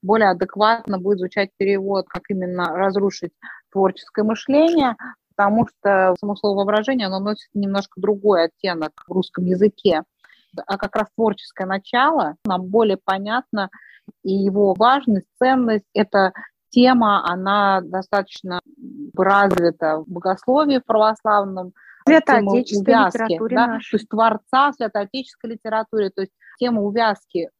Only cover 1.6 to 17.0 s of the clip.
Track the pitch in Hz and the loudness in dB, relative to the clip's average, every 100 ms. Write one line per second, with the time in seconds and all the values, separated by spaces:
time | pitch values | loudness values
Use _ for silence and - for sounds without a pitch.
1.6 | 196 196 196 196 185 - _ 196 180 180 | -2 -2 -2 -4 -4 -12 _ -6 -4 -4
2.6 | 175 175 196 190 196 - 175 _ - - | -4 -2 -2 0 -2 -4 -14 _ -20 -20
3.6 | _ 196 190 185 - - 214 220 - 277 | _ -2 0 -2 -10 -4 -2 -2 0 2
4.6 | 330 339 269 233 - - _ - 202 214 | 4 2 0 -2 -12 -20 _ -2 0 2
5.6 | 233 _ 202 196 185 180 202 202 208 196 | -2 _ 0 2 2 0 -4 -4 -2 -2
6.6 | 202 214 214 262 202 190 196 214 - 208 | 0 0 0 -2 -2 -4 -4 -6 -8 -6
7.6 | 196 196 202 - 196 202 202 190 165 _ | -4 -4 -6 -6 -2 0 2 2 0 _
8.6 | 190 170 151 _ - 185 180 - 180 180 | -6 -4 -6 _ -8 -4 -4 -4 -4 2
9.6 | 208 - 202 160 - _ _ _ _ 170 | 0 2 0 0 -4 _ _ _ _ -18
10.6 | - 196 202 214 208 - 220 196 - - | -10 -8 -4 -4 -4 -2 -2 -2 -10 -10
11.6 | 185 190 - 240 277 320 165 - - 185 | -6 -6 -4 0 2 2 -2 -6 -6 -4
12.6 | 185 208 226 190 - 190 202 233 254 214 | 0 2 2 0 -2 -4 -2 -6 -4 -6
13.6 | 190 - - _ - - 190 196 196 196 | -6 -10 -20 _ -20 -14 -4 0 0 2
14.6 | 202 180 233 269 269 202 - _ 254 262 | 2 4 4 2 2 -2 -2 _ 0 2
15.6 | 240 214 - - 208 202 190 - - _ | 0 -2 -4 -4 0 2 0 -2 -20 _
16.6 | _ - 254 254 | _ 4 6 6